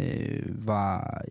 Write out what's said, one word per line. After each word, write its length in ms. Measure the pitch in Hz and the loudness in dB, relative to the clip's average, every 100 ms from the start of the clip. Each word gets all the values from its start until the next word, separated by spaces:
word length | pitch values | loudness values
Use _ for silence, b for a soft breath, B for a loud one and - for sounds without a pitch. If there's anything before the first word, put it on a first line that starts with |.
øh, 680 | 95 - - - - - 107 | 4 0 0 -2 -2 -4 0
var 540 | 104 98 92 - - - | 2 2 2 -2 -4 -6